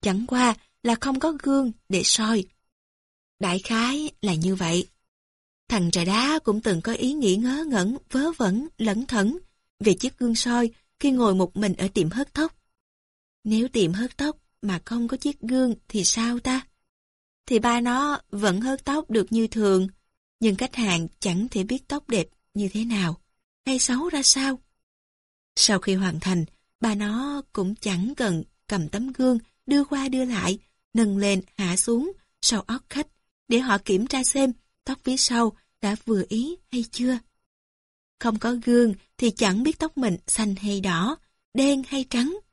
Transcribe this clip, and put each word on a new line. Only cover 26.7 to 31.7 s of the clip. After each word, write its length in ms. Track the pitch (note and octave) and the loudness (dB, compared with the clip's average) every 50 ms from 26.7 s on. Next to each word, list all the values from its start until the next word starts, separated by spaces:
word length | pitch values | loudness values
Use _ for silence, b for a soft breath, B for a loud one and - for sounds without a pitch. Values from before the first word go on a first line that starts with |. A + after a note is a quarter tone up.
| _ _ | _ _
ba 160 | - A3+ G#3+ | -2 -2 -2
nó 460 | G3+ G#3 G#3 G#3+ A#3 C4 C#4+ C#4+ C#4+ C4+ _ _ | -2 -4 -4 -4 -4 -4 -4 -6 -8 -10 _ _
cũng 220 | - F#3+ F#3 G#3 | -4 -4 -4 -4
chẳng 380 | - - G#3+ F#3+ F3 F3+ A3+ C#4+ - | -4 -4 -4 -2 -2 -2 -4 -4 -2
cần 260 | C4 G#3+ F3 D#3+ - - _ _ _ _ | -2 0 0 -2 -4 -8 _ _ _ _
cầm 220 | G#3 G3 D#3+ D3 | -4 -4 -4 -4
tấm 220 | - G3 A#3 C4 | -4 -6 -6 -6
gương 280 | B3+ - B3+ B3+ B3+ A3+ b b b b _ | -2 0 2 2 2 2 b b b b _
đưa 180 | - C#4+ C#4+ C#4+ | 0 2 2 2
qua 260 | C#4 - C#4 C4+ C4+ | 2 -2 -4 -4 -2
đưa 160 | B3+ C4 B3+ | -2 -2 -2
lại, 340 | B3+ A#3+ G3+ F3+ F3 F#3+ G#3+ b b b b _ _ _ | -2 -2 -2 -2 -2 -4 -4 b b b b _ _ _
nâng 240 | A3 A#3 G#3 G3 G3 | 0 2 2 2 0
lên 240 | G3 G3+ G3+ F#3+ F#3+ - _ | 0 2 0 0 -2 -6 _
hạ 220 | - G3 F3+ | -4 -4 -2